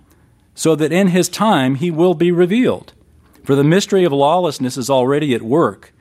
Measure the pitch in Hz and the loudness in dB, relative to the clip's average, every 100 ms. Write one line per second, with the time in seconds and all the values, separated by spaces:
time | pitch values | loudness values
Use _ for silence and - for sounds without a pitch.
0 | _ _ _ _ _ - 160 151 151 175 | _ _ _ _ _ -4 -2 0 0 0
1 | 196 180 165 - 214 170 131 135 175 156 | 0 0 -2 -2 0 2 0 -2 -4 0
2 | 180 160 175 170 180 226 226 92 - - | 0 2 0 2 0 0 0 -2 -8 -20
3 | _ _ _ _ - 139 147 180 - 190 | _ _ _ _ -2 2 2 2 2 0
4 | 175 139 139 180 175 - 127 135 120 135 | 0 2 2 2 -2 -4 -6 -6 -2 0
5 | 123 143 151 113 110 151 127 98 - _ | 0 0 -2 -4 -2 0 0 -4 -16 _